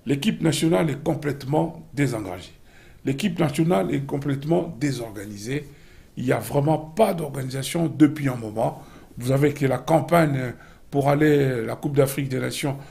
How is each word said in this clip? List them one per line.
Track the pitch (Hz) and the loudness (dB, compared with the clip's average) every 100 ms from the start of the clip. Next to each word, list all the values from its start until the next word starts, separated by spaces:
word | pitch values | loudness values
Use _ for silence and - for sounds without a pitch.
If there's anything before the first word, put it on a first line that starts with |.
| - | -4
L'équipe | 202 208 - | -2 0 0
nationale | 160 143 165 180 165 | 0 2 2 2 2
est | 135 | -2
complètement | - 151 143 - 127 156 170 - - 127 | -2 -2 -4 -6 -2 0 0 -4 -10 -2
désengagée. | 139 117 98 90 - - - - - - | -2 -2 -6 -10 -14 -20 -20 -20 -20 -10
L'équipe | - 139 208 170 | -4 -2 -2 0
nationale | 151 139 165 185 185 143 | -2 2 2 2 0 -2
est | 139 | -2
complètement | 143 143 139 147 170 170 113 | -4 -2 -4 0 0 0 -4
désorganisée. | 143 120 113 104 101 101 107 143 143 - - - - - | -4 -4 -8 -10 -12 -10 -6 -8 -8 -18 -20 -20 -18 -6
Il | 127 | 0
n'y | |
a | 127 | 0
vraiment | 107 143 143 156 | 0 0 2 0
pas | - - 220 180 | 0 2 2 2
d'organisation | 151 131 127 131 131 170 160 | -4 -6 -6 -6 -4 -2 0
depuis | 123 151 143 139 | 6 6 6 -2
un | 120 | -4
moment. | 110 107 131 147 - - - - | -6 -2 -2 -2 -14 -20 -20 -8
Vous | 120 | 0
savez | 135 147 147 | 4 4 2
que | 135 | 0
la | 123 | 0
campagne | - 160 135 170 156 135 127 117 - - - | 2 2 4 4 4 2 -4 -8 -16 -20 -6
pour | 139 139 | 0 2
aller | 147 151 147 139 | 4 6 6 4
à | 123 | 0
la | 113 117 | -4 -4
Coupe | 156 139 | -2 2
d'Afrique | 135 - 135 | 2 2 -4
des | 127 | -2
Nations, | 123 123 147 139 - | -4 -4 -4 -4 -8